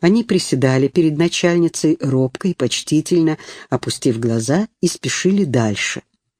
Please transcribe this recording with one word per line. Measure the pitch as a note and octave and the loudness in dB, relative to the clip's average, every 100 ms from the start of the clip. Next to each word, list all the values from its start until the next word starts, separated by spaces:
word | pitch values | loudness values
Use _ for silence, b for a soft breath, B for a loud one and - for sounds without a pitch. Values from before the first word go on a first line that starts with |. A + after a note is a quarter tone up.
Они | E3+ A3 | 2 2
приседали | A#3 F#3 - C3+ C3 C3 C3+ | 2 0 0 0 2 2 2
перед | F#3 D#3+ D3 | 2 2 2
начальницей, | E3+ - F3+ F3 E3 - D#3 D#3 | 0 0 0 2 0 0 -2 0
робко | C#3 C3 C3 - G3 | 0 0 0 -2 -4
и | |
почтительно | F3 B2 - - D3+ D#3 F3 D#3+ D3+ B B B | -2 -2 -4 -2 -2 2 2 2 0 B B B
опустив | C3 - - C#3 A2+ | -6 -4 -4 -2 0
глаза, | A#2 A2+ A2+ D#3 A3 - | 0 -2 0 0 -2 -2
и | F3 | -4
спешили | - C3+ - F3+ G3+ | -4 -6 -2 0 0
дальше. | F3+ A#2+ A2 G2+ - - - _ _ _ | 0 0 0 -2 -4 -8 -12 _ _ _